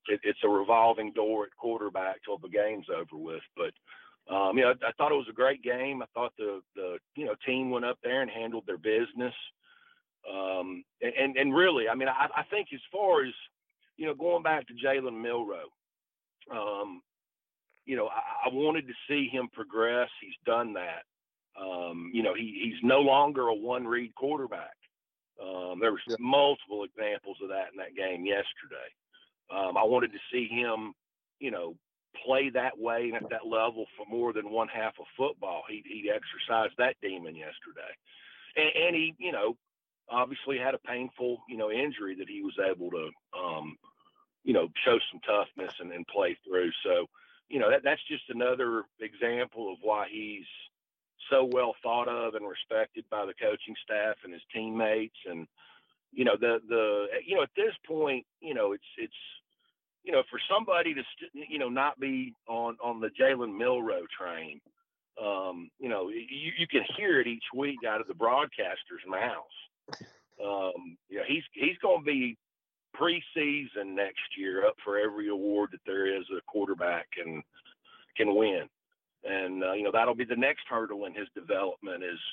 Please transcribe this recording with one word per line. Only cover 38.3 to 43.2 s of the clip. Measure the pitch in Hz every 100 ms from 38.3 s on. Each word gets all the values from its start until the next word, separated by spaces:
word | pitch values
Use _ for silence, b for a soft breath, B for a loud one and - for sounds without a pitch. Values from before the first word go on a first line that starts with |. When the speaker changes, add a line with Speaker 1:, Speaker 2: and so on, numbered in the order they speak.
| B B -
Speaker 1:
And, | 156 160 170
and | 170
he, | 160 160
you | 180
know, | 127 107 120 _ _ _ _ -
obviously | 120 123 135 135 135
had | 127
a | 131
painful, | - 123 127 - 123 120 -
you | 113
know, | 107
injury | 110 147 123 98 92
that | 98
he | 101
was | 98 95
able | 95 90 87
to, | 87 78 -